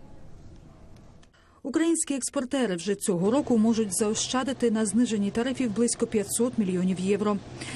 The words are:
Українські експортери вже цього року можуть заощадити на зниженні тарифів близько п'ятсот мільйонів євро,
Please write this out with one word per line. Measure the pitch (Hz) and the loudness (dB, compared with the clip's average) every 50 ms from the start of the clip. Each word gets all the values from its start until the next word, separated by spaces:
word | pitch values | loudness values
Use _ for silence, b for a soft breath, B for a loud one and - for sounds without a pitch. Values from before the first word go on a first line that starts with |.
| - - - - - - - - - - - - - - - - - - - - - - - - - - b b b b b b b | -20 -18 -18 -18 -16 -18 -18 -18 -18 -20 -20 -20 -20 -20 -20 -20 -20 -20 -20 -20 -20 -20 -20 -20 -20 -20 b b b b b b b
Українські | 269 240 320 330 339 330 330 - - 277 | -4 0 2 2 2 2 0 0 -2 -4
експортери | 254 - - - 277 - 247 - 269 247 202 180 | -4 -4 -4 -4 -4 -4 -2 0 0 0 0 0
вже | 170 170 208 196 | -2 -2 -2 -4
цього | - - 220 - 165 185 208 | -2 0 0 0 2 2 2
року | 247 294 285 - 247 | 2 2 2 2 4
можуть | 220 214 233 226 220 220 202 180 | 4 4 4 4 2 0 0 0
заощадити | - 214 208 220 - - - - 254 247 277 247 - 247 233 | 0 0 0 0 -2 -2 -2 -2 -2 -2 -2 -2 0 2 2
на | 214 220 220 | 2 2 0
зниженні | 208 202 233 247 208 226 208 202 202 | 2 2 2 2 2 2 0 0 0
тарифів | - 226 240 269 247 - 262 226 190 | 0 0 -2 -2 -2 -2 -2 -2 2
близько | 226 240 233 - - 233 | 2 2 2 2 0 -2
п'ятсот | 226 - 208 196 - - - 233 254 247 | 0 0 0 0 0 0 0 0 0 2
мільйонів | 226 202 185 185 175 185 185 185 165 | 0 0 2 2 2 2 0 0 0
євро, | 185 196 208 196 202 208 208 196 - - B B B B B | 2 0 2 2 2 0 0 0 -4 -8 B B B B B